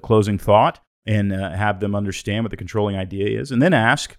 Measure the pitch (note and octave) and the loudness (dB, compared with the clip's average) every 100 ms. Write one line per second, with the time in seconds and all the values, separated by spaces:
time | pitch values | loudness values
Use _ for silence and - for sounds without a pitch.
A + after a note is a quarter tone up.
0 | - A2 G#2 G2 - G#2 D3+ - _ _ | 2 2 2 0 4 4 4 -2 _ _
1 | G#2+ G#2+ G2+ F#2+ F#2+ F2+ G#2+ F#2+ G2+ G2+ | -2 0 0 -2 -4 -2 -2 -2 -2 -2
2 | G2+ - G#2 G#2+ A2 - G2 A2 G#2 G2 | -4 -6 -4 -4 -4 -6 -4 -2 -2 -2
3 | F#2 G2 G#2 G#2+ B2+ B2 F3 C#3 A2+ C#3+ | -6 -4 -2 -2 -2 2 4 4 4 0
4 | - | -4